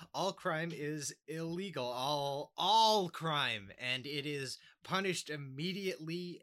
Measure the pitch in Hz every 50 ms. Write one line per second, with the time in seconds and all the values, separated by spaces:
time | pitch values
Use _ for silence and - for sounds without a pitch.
0 | 170 - - 139 170 196 190 - - 185 160 156 165 170 - - 147 147 151 151
1 | 143 - - _ _ - 156 160 165 165 170 175 196 202 160 143 123 123 123 123
2 | 131 143 147 143 143 139 139 143 147 - - - 165 185 214 226 220 220 214 214
3 | 185 165 - - 160 165 151 147 135 123 113 107 98 98 - - 123 127 127 127
4 | 123 139 147 147 135 151 147 143 135 123 - - - - - _ - - 165 190
5 | 196 190 175 - - - 151 147 143 135 131 135 160 185 185 202 196 185 170 -
6 | 160 160 165 175 180 175 165 -